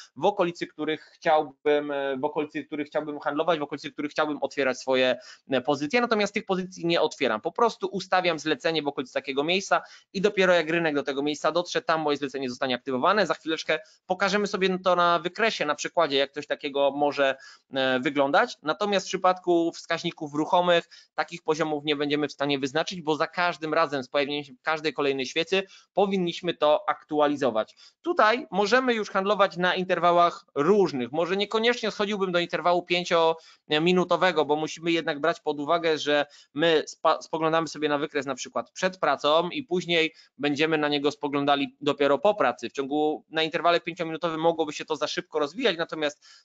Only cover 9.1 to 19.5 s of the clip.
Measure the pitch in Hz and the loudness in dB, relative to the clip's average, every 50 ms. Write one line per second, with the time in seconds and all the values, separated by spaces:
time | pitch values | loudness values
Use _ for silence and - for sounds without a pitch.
9.1 | - 135 - 143 135 135 143 165 180 196 190 - 180 160 - - - - _ _ | -6 -6 -6 -4 -4 -2 -2 0 -2 -2 0 0 -2 -2 -2 -6 -14 -20 _ _
10.1 | - 196 180 202 202 185 185 185 180 175 160 151 170 170 170 160 147 143 131 147 | -4 -2 -2 0 2 2 4 4 4 4 2 2 0 0 0 0 0 0 -2 -2
11.1 | 139 139 143 147 151 - - 160 156 175 175 - - - - - 165 160 156 147 | -2 -2 -2 -2 -4 -2 -2 0 0 0 -2 -2 -4 -4 -2 0 -2 0 0 0
12.1 | 147 135 143 135 - 135 135 127 123 - 143 131 123 123 - 139 131 127 139 175 | -2 -2 -4 -6 -6 -6 -6 -6 -6 -4 -2 -2 -2 -4 -4 -4 -2 0 2 2
13.1 | 196 214 190 151 156 - - 156 160 151 - - 160 156 - - _ _ _ - | 2 2 2 0 -2 -4 -4 -6 -6 -4 -2 -2 -2 -4 -4 -10 _ _ _ -6
14.1 | 185 185 202 190 185 208 208 202 - 196 185 190 185 180 185 185 180 175 175 175 | -2 -2 0 0 0 0 0 -2 -2 0 0 0 0 0 2 2 4 4 4 4
15.1 | 175 170 165 180 180 - 226 220 - - 165 151 143 - - 160 - 175 165 147 | 2 2 0 -4 -2 0 0 0 0 0 -2 -2 -2 -4 -6 -2 0 0 2 2
16.1 | 139 135 139 - _ 147 143 - 143 - - 147 135 143 139 139 135 147 147 143 | 2 2 0 0 _ -8 -6 -6 -6 -6 -6 -4 0 2 2 2 2 2 0 0
17.1 | 139 143 139 135 131 135 - - - _ _ _ - 135 131 131 131 127 127 156 | 2 2 2 2 0 -2 -8 -18 -20 _ _ _ -2 0 0 2 2 0 0 0
18.1 | 139 147 139 139 147 196 240 247 - - - 147 156 - 208 208 202 190 185 - | 2 2 2 4 4 4 4 2 -2 -6 -6 -6 -2 -2 0 0 0 0 -2 -2
19.1 | - 185 190 185 185 185 - 180 | -4 0 2 2 2 2 0 2